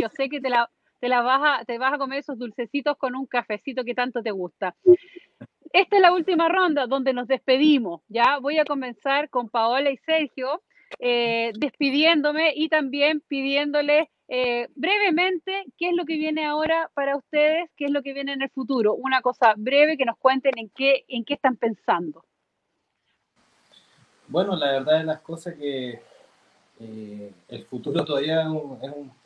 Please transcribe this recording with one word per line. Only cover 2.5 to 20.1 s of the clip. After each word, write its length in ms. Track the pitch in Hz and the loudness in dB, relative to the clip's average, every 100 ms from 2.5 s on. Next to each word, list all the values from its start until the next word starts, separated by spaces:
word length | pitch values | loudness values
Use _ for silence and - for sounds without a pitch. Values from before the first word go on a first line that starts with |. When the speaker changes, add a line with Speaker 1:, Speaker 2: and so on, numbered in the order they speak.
| - 233 285 294 285 | -8 -6 -4 -2 -2
Speaker 1:
con 180 | 254 254 | -4 -4
un 100 | 269 | -4
cafecito 600 | 247 - 208 - 247 233 | -4 -4 -6 -6 -6 -4
que 100 | 226 | -4
tanto 260 | 247 240 | -4 -4
te 100 | 220 | -4
gusta. 440 | 196 180 - 185 - 370 359 - - - - - _ - | -6 -8 -6 -8 2 6 6 4 -20 -20 -20 -20 _ 0
Esta 240 | 370 381 403 | 2 4 6
es 60 | |
la 120 | 359 | 6
última 360 | 359 330 330 330 | 6 2 2 2
ronda 380 | 370 359 285 247 | 2 2 0 0
donde 260 | 269 262 | 0 0
nos 140 | 247 233 | -2 -2
despedimos, 720 | 254 - 262 302 285 226 170 - | -2 2 4 6 4 2 -8 -6
¿ya? 280 | 220 240 285 | 2 2 2
Voy 180 | 262 311 | 0 0
a 80 | 294 | 0
comenzar 640 | 277 254 233 277 277 302 | -2 -6 -6 0 0 0
con 200 | 247 233 | -4 -2
Paola 420 | 233 226 254 285 | 0 2 2 0
y 60 | 269 | -2
Sergio, 640 | - 320 302 - 254 339 _ _ - - | 0 0 -2 -6 -6 -6 _ _ -20 -4
eh, 520 | 247 240 233 233 233 214 | 0 0 0 0 -2 -2
despidiéndome 960 | 269 - 277 277 311 330 294 302 320 285 | -4 0 0 4 4 4 2 0 0 0
y 140 | 311 | 0
también 520 | 311 269 285 294 311 - | 0 0 0 0 0 -4
pidiéndoles, 800 | 277 269 277 294 294 285 294 330 _ - | -4 -2 0 0 0 2 2 2 _ -8
eh, 400 | 254 247 240 240 - | -2 -2 -2 -4 -4
brevemente 880 | 320 415 403 311 370 359 - 381 381 - | -2 2 2 2 0 -2 -4 -8 -10 -6
qué 120 | 349 | -2
es 60 | 349 | -2
lo 100 | 302 | -2
que 100 | 311 | -4
viene 300 | 311 311 302 | -2 -2 -2
ahora 440 | 302 311 330 320 | -2 0 0 -2
para 240 | - 277 277 | -4 -4 -4
ustedes, 520 | - 302 302 320 339 - | -2 2 2 2 -4 -6
qué 100 | 285 | -4
es 60 | |
lo 100 | 285 | -2
que 120 | 269 | -4
viene 200 | 269 277 | -8 -6
en 80 | 277 | -6
el 80 | 269 | -6
futuro. 440 | - 240 262 208 | -6 -4 0 2
Una 280 | 214 254 262 | 0 0 0
cosa 320 | 247 254 233 214 | 0 2 2 2
breve 400 | 220 277 302 294 | 2 4 4 2
que 80 | |
nos 120 | 240 | -2